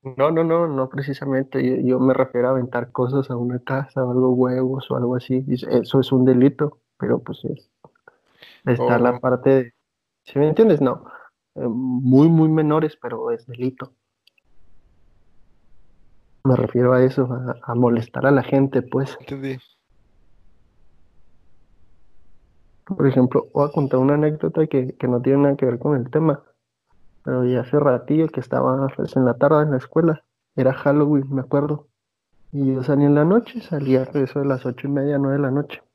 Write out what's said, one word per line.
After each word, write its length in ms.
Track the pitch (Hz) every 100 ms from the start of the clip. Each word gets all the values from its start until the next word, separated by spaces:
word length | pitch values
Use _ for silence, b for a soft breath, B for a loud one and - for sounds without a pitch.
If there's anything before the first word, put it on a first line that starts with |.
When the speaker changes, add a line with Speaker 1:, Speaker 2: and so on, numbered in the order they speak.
| 135 127
Speaker 1:
No, 140 | 143
no, 140 | 165
no, 240 | 165 165 170
no 200 | 135 131
precisamente. 760 | 139 139 135 139 135 135 135 127
Yo, 80 | 131
yo 140 | 127 127
me 140 | 131
refiero 340 | 127 131 123 123
a 20 |
aventar 400 | 131 123 123 120
cosas 360 | - 123 139 135
a 60 | 123
una 220 | 120 127
casa 460 | 123 135 139 139
o 60 | 127
algo, 180 | 123 127
huevos 580 | 123 127 127 131 131 -
o 60 | 131
algo 200 | 123 127
así. 280 | - 127 135
Y 60 |
eso 460 | 123 - 127 98 135
es 120 | 127
un 120 | 131
delito, 540 | 127 123 135 120 147 _ _ _
pero, 220 | - 120
pues, 240 | 120 151
es, 260 | - 143 _ _ - _ - _ b b b b
está 340 | - 120 123 120
la 100 | 123 123
Speaker 2:
Oh. 40 |
Speaker 1:
parte 300 | 131 123 135
de, 240 | 135 120 _ _ _ _ _
¿sí 140 | - 139
me 100 | 151
entiendes? 320 | 151 220 147
No, 240 | 131 - B B B _ _ -
eh, 100 | 123
muy, 600 | 117 131 127 127 131 160
muy 200 | 165 160
menores, 480 | 156 151 151 151 -
pero 300 | - 113 123
es 120 | 117 -
delito. 440 | 120 127 127 127 _ _ _ _ _ _ - - - _ _ _ _ _ _ _ _ _ - - _ - - _ _
Me 100 | 135
refiero 380 | 127 120 120 123
a 100 | 127
eso, 260 | 131 131 127
a, 400 | 123 123 120 -
a 20 |
molestar 520 | 120 123 117 117 135 135
a 40 |
la 140 | 139
gente, 380 | - 139 135 135
pues. 360 | 120 127 135 -
Speaker 2:
Entendí. 400 | - 139 135 131 _ _ _ _ _ _ _ _ - _ _ _ - _ - _ - - _ - _ _ - - - - - - _ _ _ _ -
Speaker 1:
Por 200 | 190 139
ejemplo, 420 | 127 123 - -
voy 160 | - 147
a 40 |
contar 280 | 156 135 127
una 140 | 131
anécdota 520 | 147 151 151 160 165 156
que, 280 | 139 127 -
que 120 | 127
no 120 | 123
tiene 220 | 123 139
nada 140 | 143 139
que 100 | 131
ver 120 | 120
con 160 | 147
el 160 | 143 123
tema, 320 | 151 160 139 _ _ _ _ _ _ - _
pero 220 | - 127
ya 160 | 123 127
hace 180 | 123 147
ratillo 500 | 147 123 - 151 160
que 120 | -
estaba, 460 | - 131 131 131 135 -
pues, 180 | -
en 120 | 135 127
la 80 |
tarde 280 | 123 143 151
en 100 | 151
la 40 | 131
escuela, 480 | - 160 165 156 _ _ _ -
era 160 | 131
Halloween, 540 | 131 147 147 147 143 135
me 140 | 135
acuerdo, 460 | 127 143 147 151 _ _ _ _ _ _ -
y 220 | 143 135
yo 100 | 131
salí 220 | 127 143
en 100 | 143
la 120 | 147 156
noche, 340 | 220 226 240
salí 360 | - 151 135 131
a 80 |
eso 340 | 131 147 131 147
de 80 | 139
las 180 | 127
ocho 220 | 127 123 139
y 40 |
media, 280 | 143 139 143
nueve 180 | 139 139
de 60 |
la 80 | 139
noche 320 | 135 143 - _